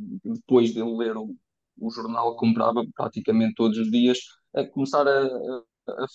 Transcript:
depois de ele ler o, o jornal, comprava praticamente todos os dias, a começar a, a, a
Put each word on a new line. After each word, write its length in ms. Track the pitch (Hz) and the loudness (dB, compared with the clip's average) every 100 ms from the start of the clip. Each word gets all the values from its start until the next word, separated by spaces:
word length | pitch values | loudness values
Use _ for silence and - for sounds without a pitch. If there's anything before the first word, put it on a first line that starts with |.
| 101 95 | -10 -12
depois 500 | 113 113 - 123 117 | -8 -8 4 4 4
de 60 | 113 | 0
ele 180 | 117 113 | -4 -4
ler 180 | 117 110 | -4 -4
o, 200 | 110 - _ _ _ - | -10 -14 _ _ _ -10
o 120 | 113 | -10
jornal, 440 | 117 113 117 117 117 | -8 -8 -2 -2 0
comprava 460 | 117 113 113 117 - - | 2 2 2 0 -4 -6
praticamente 600 | 117 - - 110 110 107 | -6 -4 0 2 2 2
todos 220 | 113 110 | 0 2
os 140 | 110 | 0
dias, 280 | 120 123 123 - _ _ 139 | 4 4 2 -4 _ _ -6
a 100 | 139 | -4
começar 420 | 139 135 147 139 | -4 0 2 4
a, 180 | 139 135 | 4 2
a, 380 | 127 - 127 113 _ - - | -4 -8 -10 -14 _ -12 -8
a 40 | 135 | -8